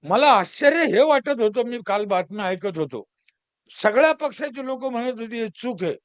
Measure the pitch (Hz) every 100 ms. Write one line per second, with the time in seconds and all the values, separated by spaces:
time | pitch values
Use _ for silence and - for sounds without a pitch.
0 | 143 202 294 233 175 - 285 320 311 190
1 | 302 285 285 269 214 214 233 240 202 202
2 | 208 190 170 208 190 185 202 165 151 123
3 | - _ _ _ _ _ _ - 214 214
4 | 311 311 294 - 302 247 262 262 262 240
5 | 247 233 226 233 220 - 240 208 175 123